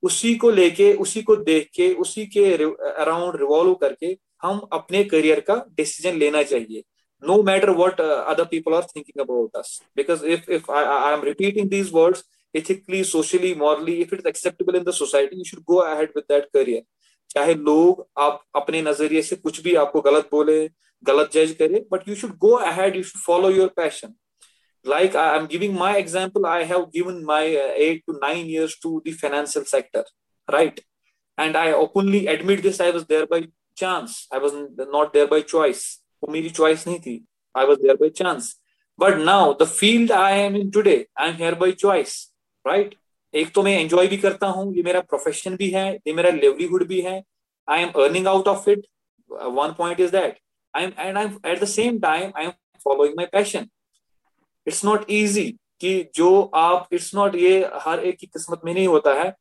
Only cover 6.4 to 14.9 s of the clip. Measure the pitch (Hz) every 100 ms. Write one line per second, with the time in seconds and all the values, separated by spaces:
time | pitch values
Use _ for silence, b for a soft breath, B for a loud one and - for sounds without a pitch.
6.4 | 143 135 110 110 - _ _ _ 143 196
7.4 | 196 190 202 175 180 185 160 139 - 151
8.4 | 165 165 160 165 175 - 147 143 131 123
9.4 | 113 - - - _ - 139 165 151 170
10.4 | 165 175 165 143 147 143 143 151 143 151
11.4 | 196 202 196 196 190 165 165 180 - _
12.4 | _ 156 160 190 - 190 185 165 151 180
13.4 | 180 165 147 151 160 170 170 190 170 147
14.4 | 180 170 180 180 175